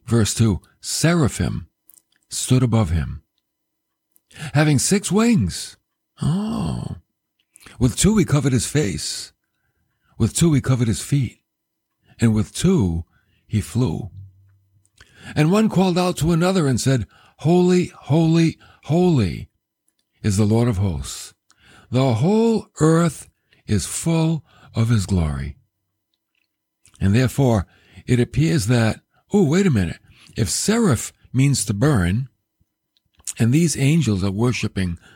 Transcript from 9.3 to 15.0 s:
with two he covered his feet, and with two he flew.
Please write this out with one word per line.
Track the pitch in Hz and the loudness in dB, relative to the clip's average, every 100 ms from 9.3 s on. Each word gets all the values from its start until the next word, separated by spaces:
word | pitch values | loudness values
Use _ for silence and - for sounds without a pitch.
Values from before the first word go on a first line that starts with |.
| _ _ _ _ _ _ _ _ - | _ _ _ _ _ _ _ _ -2
with | 110 | -2
two | - 170 | 2 2
he | 143 | 2
covered | - 127 117 | 2 0 0
his | 98 | -2
feet, | - 143 110 - _ _ _ _ _ _ _ - | -2 -2 -2 -8 _ _ _ _ _ _ _ 0
and | 117 | 2
with | 107 101 | 2 -2
two | - 170 185 92 82 - _ _ _ _ | -2 0 2 2 -2 -6 _ _ _ _
he | 107 | -6
flew. | - 117 123 - - - - _ _ _ _ _ _ _ | -4 -2 -2 -4 -10 -16 -20 _ _ _ _ _ _ _